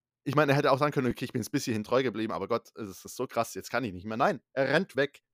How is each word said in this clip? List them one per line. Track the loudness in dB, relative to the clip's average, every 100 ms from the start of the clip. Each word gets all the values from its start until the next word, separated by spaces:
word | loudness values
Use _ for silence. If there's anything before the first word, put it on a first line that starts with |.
| _ _
Ich | -2
meine, | 2 4
er | 6
hätte | 6
auch | 4
sagen | 4
können, | 2 0
„Okay, | -2
ich | -4
bin | -6
jetzt | -4
bis | -4
hierhin | 0 -2
treu | 2 2
geblieben“, | 2 -2 -4
aber | -4 -2
Gott, | -2 -4 -12
es | -12 -12
ist | -14 -8
so | -4
krass, | -2 -2
jetzt | -4 -6
kann | -4
ich | -4
nicht | -8
mehr. | -6 0
Nein, | 0 0 _
er | -2 0
rennt | 0 0 -2
weg, | -2 -4 _